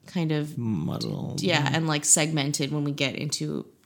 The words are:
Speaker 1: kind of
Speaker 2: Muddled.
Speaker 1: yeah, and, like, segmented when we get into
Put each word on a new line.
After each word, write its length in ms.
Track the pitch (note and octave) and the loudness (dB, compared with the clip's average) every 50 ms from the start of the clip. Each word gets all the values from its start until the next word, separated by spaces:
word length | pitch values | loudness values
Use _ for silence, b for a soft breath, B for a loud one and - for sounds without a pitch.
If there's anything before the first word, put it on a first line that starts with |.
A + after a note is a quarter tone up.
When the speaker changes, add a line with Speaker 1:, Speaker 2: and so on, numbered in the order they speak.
| - - | -14 -6
Speaker 1:
kind 240 | - F3+ E3 D#3 | -4 -2 0 0
of 260 | D#3 D3+ D3 D3+ D3 B2+ | 0 0 -2 -2 -4 -4
Speaker 2:
Muddled. 840 | A#2+ A2+ G#2+ D#2+ D2+ C#2 - - A#1 A1 G1+ - - - - - - | -2 -2 0 0 0 -2 -2 -4 -4 -4 -4 -4 -6 -6 -4 -2 0
Speaker 1:
yeah, 260 | F#3 E3 D3+ C#3+ - | 2 2 2 2 2
and, 160 | C3+ D#3+ E3 D#3+ | 2 0 2 0
like, 160 | D3+ D3 - | 0 0 4
segmented 680 | - - E3 D#3 D#3+ D#3+ D3+ C3+ D3 D3 - C#3+ C3+ | 4 6 6 6 4 2 0 0 0 0 0 -2 0
when 120 | D3+ D3+ D3 | 0 0 -2
we 80 | D3 | -2
get 240 | C#3+ C#3+ C#3 C3 - | 0 0 -2 -2 -2
into 520 | - - D3 - - D#3 D3+ D3 - - - - _ _ | -4 -4 -4 -4 -4 -4 -4 -4 -6 -6 -8 -14 _ _